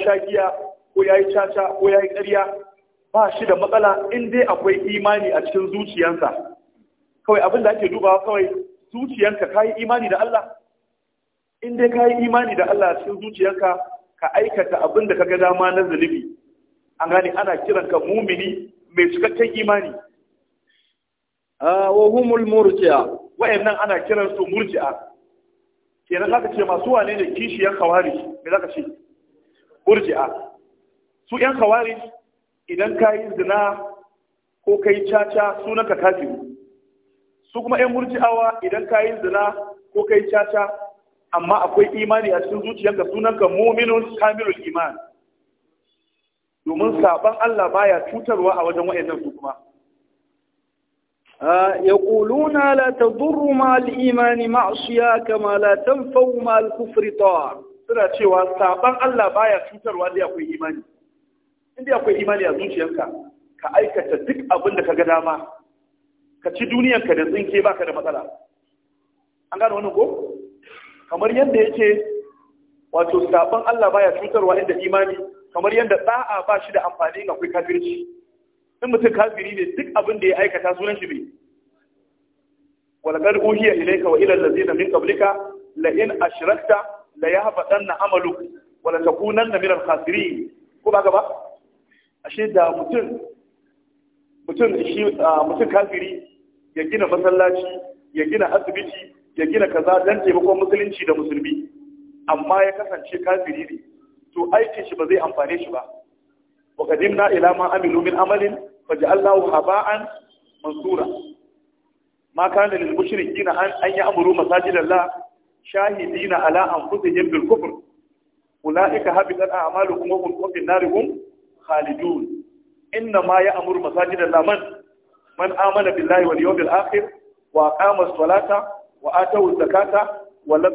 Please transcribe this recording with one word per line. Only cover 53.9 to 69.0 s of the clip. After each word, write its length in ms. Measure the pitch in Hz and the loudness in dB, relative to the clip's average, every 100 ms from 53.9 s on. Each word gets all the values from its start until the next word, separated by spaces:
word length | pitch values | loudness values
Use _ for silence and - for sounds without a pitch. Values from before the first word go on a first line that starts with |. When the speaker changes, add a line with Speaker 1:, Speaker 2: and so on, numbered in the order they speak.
| 254 | 0
Speaker 2:
imani 480 | 254 240 240 240 226 | 0 2 2 2 0
ma'siya 760 | 240 196 233 - 233 233 226 226 | 0 0 -2 -2 0 2 2 0
kama 320 | 214 208 202 | -2 0 2
la 180 | 208 202 | 4 2
tanfa'u 560 | - 269 262 254 254 240 | 2 0 2 4 4 2
ma'al 300 | 233 220 220 - | 2 2 2 -4
kufri 320 | 226 - 214 208 | -4 -2 -2 2
ta'a. 400 | 196 170 135 120 - - - | 2 4 -2 -8 -18 -16 -4
Speaker 1:
Suna 220 | 220 190 - | 0 0 2
cewa 300 | 202 185 185 - | 4 4 2 2
saban 380 | 190 185 247 254 | 0 2 0 2
Allah 280 | 262 240 202 | 0 2 2
baya 260 | 202 220 196 - | 2 2 2 -2
cutarwa 380 | 202 226 180 180 | -12 -8 -4 -4
da 100 | 180 165 | -2 -4
akwai 180 | 165 160 | -6 -10
imani. 280 | 151 160 - - _ _ _ _ _ _ _ _ - | -8 -8 -10 -14 _ _ _ _ _ _ _ _ -12
In 60 | |
dai 140 | 262 240 | -2 -2
akwai 180 | 185 202 | 0 -2
imani 220 | 202 202 | 0 -2
a 80 | 180 | -2
zuciyarka, 520 | 143 196 170 160 - 117 - - _ _ _ | -2 -4 -4 -4 -4 -8 -8 -18 _ _ _
ka 80 | - | -2
aikata 420 | - 214 196 - 156 | 0 0 -2 -2 -4
duk 220 | - 269 - | -4 -6 -2
abin 260 | 185 202 190 | 0 0 -2
da 60 | |
ka 100 | 175 | -2
ga 100 | 156 | 0
dama. 420 | 165 165 160 156 - - _ _ _ _ _ _ _ _ | 2 0 0 -6 -8 -20 _ _ _ _ _ _ _ _
Ka 80 | 175 | -10
ci 100 | - 233 | -6 -4
duniyarka 480 | 240 254 233 - | 0 2 2 2
da 100 | 156 160 | 0 0
tsinke 340 | 202 196 196 | -2 -2 2
baka 220 | 202 185 | 2 0
da 80 | 170 | -6
matsala. 300 | 151 151 139 - - _ _ _ _ _ _ | -6 -6 -6 -10 -18 _ _ _ _ _ _